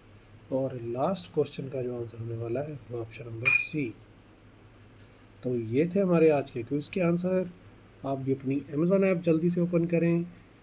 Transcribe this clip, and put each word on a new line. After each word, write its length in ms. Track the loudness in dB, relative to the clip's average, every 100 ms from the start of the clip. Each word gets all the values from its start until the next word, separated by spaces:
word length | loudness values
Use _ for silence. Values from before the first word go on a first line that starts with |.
| -20 -20 -20 -20 -6
और 260 | -4 -2 -4
last 500 | -6 -2 -2 -2 -2
question 340 | 0 0 -2 -8
का 140 | -6
जो 180 | -4 -6
answer 180 | -8 -8
होने 180 | -8 -6
वाला 240 | -4 -4
है 180 | -6 -10 -10
वो 100 | -10
option 240 | -10 -12
number 260 | -12 -4 0
सी। 440 | 0 0 -4 -4 -6 -16 -20 -20 -20 -20 -20 -20 -20 -20 -20 -20 -20 -20 -10
तो 120 | -4
ये 340 | -2 0 2 2
थे 60 | 2
हमारे 300 | 4 6 6
आज 200 | 6 2
के 120 | -6
quiz 260 | -4 -4 -4
के 120 | 0
आंसर। 500 | 2 2 2 0 -2 -8 -20 -20 -20 -10 -6
आप 120 | -4
भी 140 | -2
अपनी 280 | -2 0 -4
Amazon 440 | -2 0 4 4
ऐप 160 | 4 2
जल्दी 300 | 2 2 2
से 100 | 2
ओपन 240 | 2 2
करें, 420 | 2 2 4 2 0 -8 -20 -20